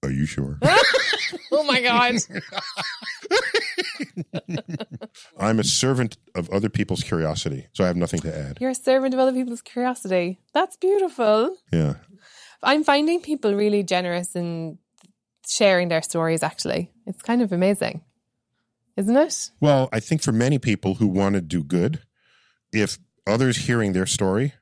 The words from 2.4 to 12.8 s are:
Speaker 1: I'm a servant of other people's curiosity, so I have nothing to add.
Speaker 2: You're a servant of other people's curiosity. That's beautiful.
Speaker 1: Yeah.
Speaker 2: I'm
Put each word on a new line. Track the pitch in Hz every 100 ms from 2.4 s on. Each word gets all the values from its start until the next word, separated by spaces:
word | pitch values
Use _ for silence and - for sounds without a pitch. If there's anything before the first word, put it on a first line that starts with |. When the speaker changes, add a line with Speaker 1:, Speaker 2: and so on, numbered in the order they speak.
| - 196 - - - - - - 415 403 508 480 - - 359 - 285 - 160 175 - 170 - 160 - 127 220 - - -
Speaker 1:
I'm | 101 113
a |
servant | 101 - 127 131 120 - _
of | - 85
other | 98 104
people's | - 104 92
curiosity, | - 85 80 76 - 69 -
so | -
I | 92
have | 87
nothing | 85 85
to | 80 78
add. | 69 -
Speaker 2:
You're | 254
a |
servant | 254 - 262 262
of | 254
other | 262
people's | 254 254 233
curiosity. | - - 247 247 196 185 175 185 _
That's | 302 370 -
beautiful. | 370 403 370 - 220 214 254 381 _
Speaker 1:
Yeah. | - 156 - _ - _ - - -
Speaker 2:
I'm | - 294